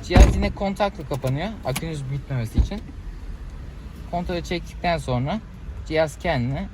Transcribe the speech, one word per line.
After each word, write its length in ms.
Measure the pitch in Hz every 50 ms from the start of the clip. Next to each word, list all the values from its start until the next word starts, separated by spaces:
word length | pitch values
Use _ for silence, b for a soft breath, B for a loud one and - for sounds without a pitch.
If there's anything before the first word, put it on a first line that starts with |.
| -
Cihaz 320 | - 175 180 170 - -
yine 180 | 190 202 196 -
kontakla 540 | - 202 196 196 - 208 202 - - 151 127
kapanıyor, 400 | 151 135 135 131 131 147 170 220 220 202 -
akünüz 460 | 131 131 - 160 165 160 147 135 131
bitmemesi 460 | 139 139 - - 139 123 113 110 - -
için. 220 | - - 196 214 - - - - - - - - - - - - - - - - - - - - - - - - - -
Kontağı 320 | - 175 180 - 180 170
çektikten 560 | 160 - 180 170 - - - - - 175 170 156
sonra 420 | 131 - 127 120 127 147 190 226 - - - - - - - - -
cihaz 320 | - 156 156 160 151 - -
kendini 480 | - 180 156 127 120 127 135 160 196 -